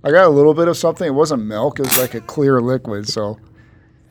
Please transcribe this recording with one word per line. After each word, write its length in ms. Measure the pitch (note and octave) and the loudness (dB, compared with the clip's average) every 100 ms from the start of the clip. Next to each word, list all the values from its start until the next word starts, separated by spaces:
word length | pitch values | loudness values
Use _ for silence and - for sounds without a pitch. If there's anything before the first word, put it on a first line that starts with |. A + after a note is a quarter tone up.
I 80 | C#3+ | 4
got 140 | E3 F#3 | 4 6
a 40 | |
little 240 | C#3+ D3+ | 6 4
bit 120 | D3+ E3+ | 4 0
of 100 | D#3+ | 0
something. 300 | E3 D#3+ F3 | -4 -2 -4
It 40 | |
wasn't 300 | C3+ D#3 C3+ | 0 0 -2
milk. 340 | G#2+ G#2+ C#3 - | -6 -4 -4 -4
It 40 | |
was 160 | C3 - | -2 0
like 140 | B2+ | -2
a 80 | A#2 | -6
clear 380 | A2 - C#3 B2+ | -10 -2 0 2
liquid, 440 | A#2+ C3 B2 G#2 G#2 | 0 -4 -6 -10 -8
so. 320 | A2 G#2 G#2+ - _ _ _ _ _ _ | -6 -8 -10 -18 _ _ _ _ _ _